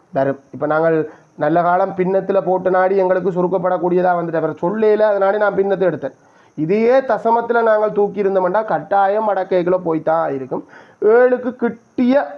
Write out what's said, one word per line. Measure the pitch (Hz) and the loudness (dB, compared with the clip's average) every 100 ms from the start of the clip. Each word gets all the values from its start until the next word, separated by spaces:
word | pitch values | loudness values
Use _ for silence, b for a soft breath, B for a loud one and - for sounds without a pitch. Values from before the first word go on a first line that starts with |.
| _ | _
வரும். | 135 135 135 _ | -2 -2 -4 _
இப்ப | 135 147 | -6 -2
நாங்கள் | 156 165 160 151 B B - | 0 2 0 -2 B B -6
நல்ல | 151 170 | 0 2
காலம் | 175 180 196 180 | 2 2 0 -2
பின்னத்துல | 180 190 190 196 | -2 0 0 -2
போட்டு | 175 185 185 | 0 0 0
நாடி | 180 185 196 | 2 2 2
எங்களுக்கு | 185 185 180 | 2 0 -2
சுருக்கப்படக்கூடியதா | 175 180 185 180 180 175 180 180 | -2 -2 -2 -2 -2 0 0 0
வந்துட்டு, | 175 170 160 | 0 -2 -4
அவர் | 156 | -4
சொல்லையில | 151 175 214 214 214 | -4 -4 0 2 4
அதனால | 214 202 196 208 | 2 2 0 0
நான் | 208 190 | 0 0
பின்னத்தை | 196 185 185 | 0 0 0
எடுத்தேன். | 147 139 - b b b - | -2 -8 -14 b b b -6
இதையே | 156 208 226 269 | -2 2 2 2
தசமத்துல | 262 214 226 233 233 233 | 2 -2 0 0 0 0
நாங்கள் | 226 214 214 | 2 2 2
தூக்கி | 202 208 202 | 0 -2 0
இருந்தோம்னா | 196 190 180 202 220 | 0 0 0 0 -2
கட்டாயம் | 160 156 196 196 208 220 | -4 -2 0 2 0 -2
வடக்கேக்குல | 190 185 185 175 185 | -2 0 0 0 0
போய் | 170 160 | 0 -2
தான் | 156 165 156 | 0 0 -2
இருக்கும். | 139 131 180 - B B _ | -6 -8 -10 -12 B B _
ஏழுக்கு | 208 233 254 254 247 247 | 2 4 4 2 -4 -4
கிட்டிய | 240 226 _ - 247 269 - | -4 -6 _ -2 2 2 0